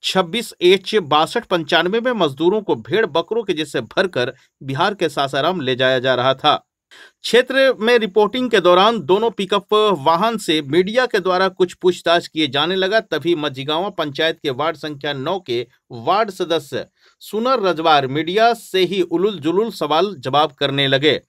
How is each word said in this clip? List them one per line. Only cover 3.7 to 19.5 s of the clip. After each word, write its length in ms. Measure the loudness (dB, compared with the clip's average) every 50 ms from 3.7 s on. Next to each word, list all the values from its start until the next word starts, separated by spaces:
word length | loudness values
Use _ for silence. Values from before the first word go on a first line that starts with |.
| -6 -8
भरकर 520 | -8 -6 -2 -2 -2 -2 -2 -4 -4 -4 -6 _ _ _ _ _ -12
बिहार 300 | -10 -2 -2 0 -2 0
के 160 | -2 -4 -4
सासाराम 520 | -2 -2 -4 -2 -2 0 0 0 -2 -2
ले 140 | -2 -2 -2
जाया 240 | 0 2 2 2 2
जा 160 | 2 0 0
रहा 180 | 2 2 0 0
था। 340 | 2 2 2 2 2 _ _ _ _ _ _ -20 -20 -20 -20 _ _ _
क्षेत्र 520 | 0 2 2 2 2 2 2 2 2 2 0
में 180 | 2 2 2 2
रिपोर्टिंग 540 | 2 2 2 2 2 2 0 -4 -4 2
के 80 | 0 2
दौरान 400 | 4 6 6 6 6 4 2 0
दोनों 300 | 0 0 0 2 2 -2
पिकअप 680 | -2 -4 -4 -2 -2 -2 -2 _ 0 2 2 2 0 0
वाहन 380 | 2 2 2 2 2 0 -2 -4
से 240 | -2 -2 -2 -2
मीडिया 440 | -2 0 2 2 2 2 2 0 0
के 140 | 2 0 -2
द्वारा 280 | 0 0 0 2 0 0
कुछ 260 | 2 _ -2 -2 -2
पूछताछ 540 | _ 0 0 0 0 0 2 2 2 0 -2
किए 200 | _ -4 -4 -2
जाने 280 | 0 -2 -2 0 0
लगा, 240 | 0 0 0 0 0
तभी 360 | -2 _ -6 -4 -2 -2 -2
मझिगांवा 540 | 0 -2 -6 -6 -6 -6 -4 -4 -4 -4 -6
पंचायत 500 | -6 -6 -8 -6 -4 -2 -2 -2 -2 _ _
के 60 | -6
वार्ड 280 | -4 -2 -4 -4 -4 -6
संख्या 360 | -10 -12 -12 -8 -8 -8 -6
नौ 260 | -6 -6 -6 -6 -6
के 280 | -6 -6 -6 -6 -6 _ _ _ _ _
वार्ड 400 | -16 -10 -4 -2 0 0 0 -2
सदस्य 540 | -4 -8 -6 -4 -4 -4 -4 -6 -10 -10 -10 _ _ _ _ _ _ _
सुनर 400 | -20 -10 -8 -4 -2 0 0 0
रजवार 480 | 0 -2 -2 0 2 4 4 4 4 0
मीडिया 460 | -4 -4 -4 -2 0 2 2 2 2
से 260 | 0 -6 -6 0 0
ही 220 | 0 0 0 -2
उलुल 380 | -2 -2 0 0 0 -2 -2 -2
जुलुल 320 | -4 -2